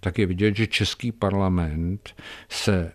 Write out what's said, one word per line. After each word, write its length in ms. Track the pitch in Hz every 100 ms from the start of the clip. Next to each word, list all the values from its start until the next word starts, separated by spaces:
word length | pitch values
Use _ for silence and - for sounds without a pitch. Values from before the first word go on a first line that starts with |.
tak 180 | 98 90
je 80 | 95
vidět, 300 | 90 107 101
že 100 | 110
český 460 | - 104 - 120
parlament 960 | 110 101 98 95 90 82 76 85 98 - - - - -
se 440 | - - 95 82